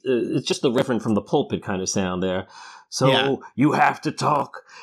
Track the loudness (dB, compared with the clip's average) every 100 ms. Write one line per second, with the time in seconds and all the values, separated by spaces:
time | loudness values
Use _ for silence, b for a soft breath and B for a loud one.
0 | -2 0 0 -2 -2 -2 0 2 0 0
1 | 0 0 2 0 0 -4 -4 -4 -2 -2
2 | -2 -2 -2 -2 -6 B B B _ 0
3 | 2 4 2 -2 B 2 2 4 2 2
4 | -4 -2 0 0 -2 -10 B B